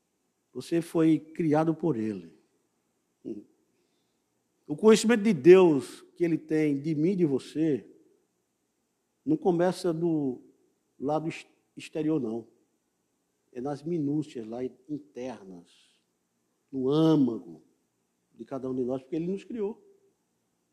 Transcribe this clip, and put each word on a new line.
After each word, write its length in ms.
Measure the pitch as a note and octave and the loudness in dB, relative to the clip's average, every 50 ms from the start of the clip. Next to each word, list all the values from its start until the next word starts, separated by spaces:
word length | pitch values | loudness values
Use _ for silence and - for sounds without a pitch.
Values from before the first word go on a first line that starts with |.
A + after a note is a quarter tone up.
| _ _ _ _ _ _ _ _ _ _ - | _ _ _ _ _ _ _ _ _ _ -16
Você 280 | B2+ C3 - E3+ E3+ | -16 -8 -4 -2 -2
foi 360 | D#3+ - - E3+ D#3+ D#3+ D#3 D3+ | -2 -2 0 2 4 4 4 2
criado 560 | - - - - F3 D#3 C#3+ D3+ D#3+ E3 D#3 | 0 -4 -6 -4 -2 0 2 2 2 0 0
por 220 | - - E3+ C3+ | -2 -2 -2 -2
Ele. 420 | A2 A2 A2 G#2 F#2 E2+ E2 - _ _ _ _ _ _ _ _ _ _ _ _ _ _ _ _ _ - - G#2 G2+ - - _ _ _ _ _ _ _ _ _ _ _ _ _ _ _ _ _ _ _ _ _ _ _ - | -2 -4 -4 -6 -8 -10 -16 -20 _ _ _ _ _ _ _ _ _ _ _ _ _ _ _ _ _ -14 -14 -14 -14 -16 -20 _ _ _ _ _ _ _ _ _ _ _ _ _ _ _ _ _ _ _ _ _ _ _ -12
O 80 | D3+ | -6
conhecimento 480 | D3 - A3 A3 G#3+ - G#3+ A#3+ A3 G3 | 2 6 6 6 6 6 2 2 2 2
de 100 | A3+ G3+ | 0 0
Deus 680 | C#3 B2 E3 F#3 F#3+ F#3 E3+ D3+ C3+ A#2+ - - - - - _ - | 6 8 10 10 10 10 8 4 2 0 -4 -10 -20 -20 -18 _ -4
que 80 | F3 | -2
Ele 120 | E3+ D#3+ D3+ | -2 -2 -2
tem 440 | - - D#3 D#3 D#3 D3+ C#3+ C#3 | -4 -2 -2 0 0 0 -2 -2
de 120 | C#3 E3 D#3+ | -4 -4 -2
mim 180 | D3 D3+ F3+ | 0 0 0
e 40 | G#3 | 0
de 100 | F3 F3 | 0 0
você 640 | D3 C3+ A#2+ - - - D3 D#3+ D#3+ C#3 A2 - - - _ _ _ _ _ _ _ _ _ _ _ _ _ _ _ _ _ _ _ _ _ _ _ _ _ - | 0 0 -2 -4 -6 -6 -4 -2 -2 -2 -2 -6 -10 -20 _ _ _ _ _ _ _ _ _ _ _ _ _ _ _ _ _ _ _ _ _ _ _ _ _ -4
não 140 | C3+ D#3 D#3+ | -2 -2 0
começa 560 | - G3+ F3 E3 F3 F#3 F3+ - - F3+ E3 | 0 0 2 2 2 0 0 -2 -4 -4 -2
do 480 | D#3+ E3+ E3+ D#3+ D3+ C#3+ C3 A#2+ - - - _ _ _ _ _ _ _ _ _ - | -2 -2 -2 0 0 -2 -4 -6 -8 -12 -20 _ _ _ _ _ _ _ _ _ -8
lado 280 | B2+ C#3 D3+ D#3 D#3 E3 | -6 -4 -4 -4 -4 -6
ex-, 200 | - - - _ _ _ _ _ _ - | -8 -10 -14 _ _ _ _ _ _ -20
exterior, 420 | - - - E3 D#3 D#3 D#3+ D3+ | -18 -12 -8 -6 -4 -2 -2 -2
não. 260 | B2 A2 A2+ A#2 A2 - _ _ _ _ _ _ _ _ _ _ _ _ _ _ _ _ _ _ _ _ - | -4 -4 -6 -8 -10 -14 _ _ _ _ _ _ _ _ _ _ _ _ _ _ _ _ _ _ _ _ -14
É 80 | B2 | -10
nas 220 | B2 C#3+ C#3+ C3+ C#3+ | -8 -8 -8 -8 -8
minúcias 640 | D#3+ F3 E3 C#3+ C#3 C#3+ D#3 C#3+ - - B2+ A2 G#2+ | -6 -4 -4 -2 -2 -2 -4 -4 -6 -10 -14 -12 -10
lá 160 | A2+ B2 B2+ B2+ A#2+ _ _ - | -10 -8 -10 -10 -10 _ _ -12
internas, 840 | D3+ C3+ - _ - A#2+ B2 C3 A#2 G2+ G2 F#2+ F#2 F2 E2+ _ _ _ _ _ _ _ _ _ _ _ _ _ _ _ _ _ _ _ _ _ | -12 -12 -12 _ -14 -12 -12 -12 -12 -14 -16 -20 -20 -20 -20 _ _ _ _ _ _ _ _ _ _ _ _ _ _ _ _ _ _ _ _ _
no 200 | - C3+ B2+ C3 | -8 -4 0 0
âmago 720 | C#3+ D#3 D#3+ D#3+ D#3+ D3+ C3+ A#2+ A2+ G#2+ - - D#2+ - - _ _ _ _ _ _ _ _ _ _ _ _ _ _ | 2 4 4 4 4 4 4 2 0 -4 -8 -14 -20 -20 -20 _ _ _ _ _ _ _ _ _ _ _ _ _ _
de 100 | - A#2 | -20 -14
cada 260 | - C#3 C3 A#2+ C3 | -12 -10 -8 -8 -6
um 60 | C3 | -4
de 80 | B2+ B2 | -4 -4
nós, 180 | A#2+ C3 C3 | -4 -4 -6
porque 140 | C3 - - | -6 -8 -8
Ele 160 | D#3+ E3+ F3 | -6 -4 -6
nos 120 | G3 F#3+ - | -6 -8 -10
criou. 380 | - A#3 A#3 G3+ G3+ A#3 - - _ _ _ _ _ _ _ _ _ _ _ _ _ _ _ _ _ | -10 -8 -6 -6 -6 -8 -10 -18 _ _ _ _ _ _ _ _ _ _ _ _ _ _ _ _ _